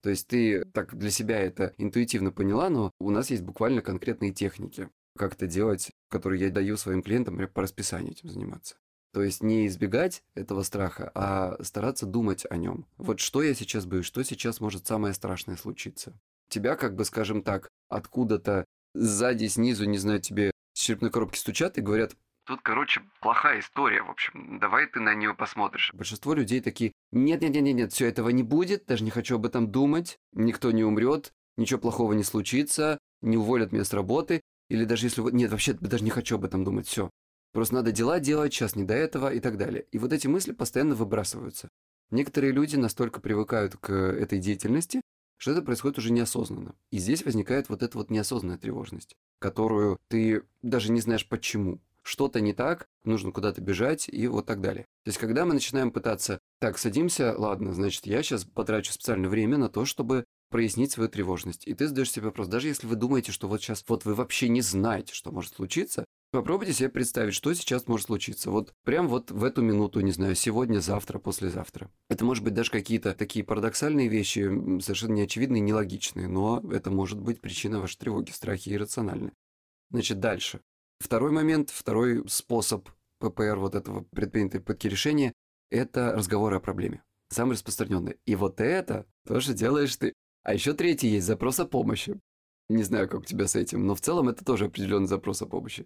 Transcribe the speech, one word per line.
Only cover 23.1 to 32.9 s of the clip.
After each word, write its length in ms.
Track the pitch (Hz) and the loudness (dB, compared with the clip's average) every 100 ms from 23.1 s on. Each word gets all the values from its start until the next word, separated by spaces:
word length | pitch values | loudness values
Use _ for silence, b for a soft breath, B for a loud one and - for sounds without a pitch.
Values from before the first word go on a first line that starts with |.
| _ | _
плохая 380 | 107 120 147 117 | 2 4 4 2
история, 420 | 101 - 139 - | -2 0 2 2
в 80 | - | -2
общем, 500 | - - - - 101 | -4 -6 -6 -12 -2
давай 280 | 101 113 147 | 2 2 2
ты 140 | 131 | 0
на 120 | 110 | 2
нее 220 | 107 107 101 | 2 0 -2
посмотришь». 560 | 107 - 101 - - | -4 -2 -2 0 -4
Большинство 400 | 92 107 107 139 | -2 -8 -6 0
людей 280 | 151 107 123 | 0 2 2
такие: 320 | 117 - 113 - _ | 0 -2 -2 -2 _
«Нет, 300 | 117 139 160 | 2 4 4
нет, 120 | 160 | 2
нет, 100 | 143 | 4
нет, 120 | 139 123 | 4 4
нет, 180 | 110 | 0
все 120 | - 120 | 2 0
этого 240 | 117 117 | 2 2
не 140 | 123 | 4
будет, 420 | 113 151 180 202 - | 4 2 4 0 0
даже 180 | 120 | 0
не 80 | 110 | 0
хочу 240 | 120 113 120 | -2 0 0
об 100 | 113 | 0
этом 260 | 123 113 | 0 2
думать, 460 | 127 139 156 170 - _ | 4 4 4 0 -12 _
никто 380 | - 113 117 127 | 0 0 2 2
не 120 | 113 | 4
умрет, 500 | 110 107 123 156 - _ _ - | 4 4 4 2 -2 _ _ -4
ничего 220 | 113 127 | 0 2
плохого 340 | 120 113 117 | 0 2 4
не 100 | 107 | 4
случится, 720 | 101 110 98 127 147 - 151 | 2 0 2 0 2 2 0